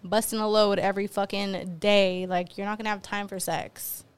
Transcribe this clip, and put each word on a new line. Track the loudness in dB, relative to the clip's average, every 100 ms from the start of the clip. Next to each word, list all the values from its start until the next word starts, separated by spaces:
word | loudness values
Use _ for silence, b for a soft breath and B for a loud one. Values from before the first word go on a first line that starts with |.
busting | 0 0 0 -2
a | 2
load | 4 6 4
every | 2 0 -2
fucking | -2 -2 -2 -4 -4 -6 0
day, | 4 6 6 2 -2
like, | -2 -2 -8
you're | -6
not | -4
gonna | -4
have | -6
time | -6 -6 -6
for | -6
sex | -4 -4 -6 -12 -12 -12 -16